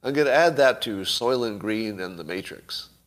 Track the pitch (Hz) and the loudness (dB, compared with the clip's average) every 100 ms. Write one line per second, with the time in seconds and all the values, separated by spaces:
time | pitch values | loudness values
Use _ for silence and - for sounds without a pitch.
0 | 127 143 143 135 170 143 135 123 123 101 | -2 2 4 6 4 6 4 4 -4 -4
1 | 92 - 120 127 117 101 104 107 110 98 | -4 -2 0 0 -2 -4 -4 -4 -4 -6
2 | 92 87 78 92 - - - - - _ | -10 -10 -8 -8 -8 -16 -14 -14 -14 _